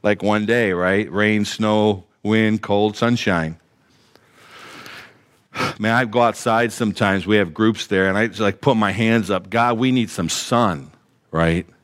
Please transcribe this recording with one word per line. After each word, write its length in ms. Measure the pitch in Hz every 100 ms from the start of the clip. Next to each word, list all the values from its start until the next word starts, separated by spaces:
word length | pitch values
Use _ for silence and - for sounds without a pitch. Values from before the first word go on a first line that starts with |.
like, 180 | 104 104
one 240 | 101 104 104
day, 260 | 120 107
right? 400 | 90 90 98 104
Rain, 340 | 92 107 107 104
snow, 580 | - 110 107 107 98 - _
wind, 400 | 104 110 110 107
cold, 340 | - 101 107 104
sunshine. 640 | 117 120 - 87 80 80 _ _ _ _ _ _ _ _ - - - - - - - _ _ _ _
<sighs> 280 | - - -
Man, 160 | 110 117
I'd 160 | 123
go 100 | 120
outside 500 | 117 - 120 113 120
sometimes. 540 | - 113 95 101 98 90
We 120 | 107
have 180 | 92 78
groups 320 | 110 107 -
there, 200 | 95 95
and 80 | 98
I 120 | 113
just, 120 | 90
like, 220 | 104 98
put 160 | 143 113
my 140 | 101
hands 400 | 95 113 113 95
up. 180 | 92 92
"God, 300 | 113 120 117
we 120 | 131
need 200 | 127 113
some 180 | - 82
sun," 640 | - - 120 113 78 67 _ _ _ _
right? 340 | 80 82 85 - _